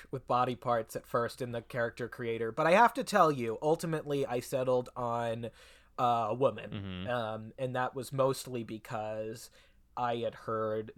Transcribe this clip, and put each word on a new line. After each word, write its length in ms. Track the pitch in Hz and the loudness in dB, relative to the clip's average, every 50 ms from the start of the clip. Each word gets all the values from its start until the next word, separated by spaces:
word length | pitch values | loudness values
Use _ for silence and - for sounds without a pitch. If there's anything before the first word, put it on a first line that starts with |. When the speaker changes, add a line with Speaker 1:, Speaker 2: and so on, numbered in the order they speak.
| - - | -12 -8
Speaker 1:
with 160 | - 135 - | -8 -8 -2
body 280 | - 131 123 123 123 123 | 0 2 2 4 2 0
parts 420 | 117 - 127 120 117 110 - - | -2 0 0 0 0 0 -2 -6
at 100 | - - | -10 -8
first 340 | - - 123 117 113 - - | -2 0 0 0 0 -2 -6
in 120 | 131 120 117 | -8 -6 -6
the 100 | 117 117 | -8 -8
character 460 | - - 131 117 117 104 - 123 110 | -6 -4 -2 -2 -2 -2 -4 -8 -8
creator, 420 | - - 123 117 113 113 113 113 | -6 -6 -4 -2 -2 -2 -2 -2
but 160 | 113 156 156 | 0 2 4
I 60 | 160 175 | 6 8
have 220 | 202 240 226 - | 8 8 8 6
to 100 | 285 240 | 2 -4
tell 260 | - - 208 175 156 | 0 4 6 6 6
you, 280 | 151 135 117 113 110 - - | 4 2 0 -2 -2 0 2
ultimately 640 | 151 160 165 - 170 160 156 - 143 147 143 135 | 2 2 2 0 -2 -4 -4 -2 -2 -2 0 0
I 140 | 113 120 127 | 0 -2 -4
settled 480 | 123 - - 131 131 131 127 123 123 120 - | -4 -2 -2 -2 2 2 2 2 2 -2 -6
on 540 | - 123 120 117 117 117 117 113 117 117 113 - - - - - - - - _ - | -6 -4 -2 -2 -2 -2 -2 -2 -4 -6 -10 -10 -12 -20 -20 -20 -20 -20 -16 _ 0
a 360 | 131 120 120 117 117 107 117 | 2 4 4 4 2 0 0
woman, 360 | 123 135 123 107 107 110 104 - 107 98 98 92 90 90 | 2 2 2 2 0 -8 -8 -8 -8 -6 -6 -6 -6 -4
Speaker 2:
Mm-hmm. 40 | 110 | -4
Speaker 1:
um, 420 | 120 123 113 107 110 110 110 110 - - | -2 -2 -2 -2 -4 -6 -8 -12 -10 -6
and 180 | 131 127 127 | -6 -4 -2
that 180 | 127 127 127 - | -2 -2 -2 -4
was 180 | 135 123 - - | -6 -8 -6 0
mostly 520 | 131 131 135 135 - - - 127 123 113 | 2 4 4 2 0 -4 -8 -6 -6 -6
because 840 | 110 113 110 - - 131 110 107 107 110 110 110 110 113 120 - - _ - - _ _ _ _ _ - | -6 -8 -12 -10 -8 -6 -6 -4 -4 -4 -6 -6 -6 -8 -10 -12 -18 _ -20 -20 _ _ _ _ _ -6
I 200 | - 123 120 120 | -2 -2 0 0
had 180 | 120 117 110 107 | 0 -2 -4 -4
heard 560 | - - - 113 110 110 110 107 110 110 110 - | -6 -6 -4 -2 0 0 0 -2 -2 -4 -6 -10